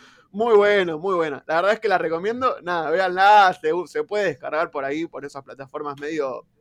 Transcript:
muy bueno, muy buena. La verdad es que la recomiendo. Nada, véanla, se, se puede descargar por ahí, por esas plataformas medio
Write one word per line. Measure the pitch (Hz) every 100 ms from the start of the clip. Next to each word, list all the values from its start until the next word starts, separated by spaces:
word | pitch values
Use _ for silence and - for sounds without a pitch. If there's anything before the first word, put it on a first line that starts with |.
| - _ _
muy | 196 240 208
bueno, | 208 208 180 156
muy | 190 180
buena. | 160 135 -
La | 160
verdad | 190
es | 220
que | 220
la | 185
recomiendo. | 170 165 196 240 262 -
Nada, | 170 175 151
véanla, | 170 185 180 196 214 190 -
se, | 156 170 160
se | 151
puede | 151 208 190
descargar | 139 139 151 170
por | 147
ahí, | 135 151 165
por | 135
esas | 139 139
plataformas | 131 123 135 151 147 139
medio | 143 160 135 120 - _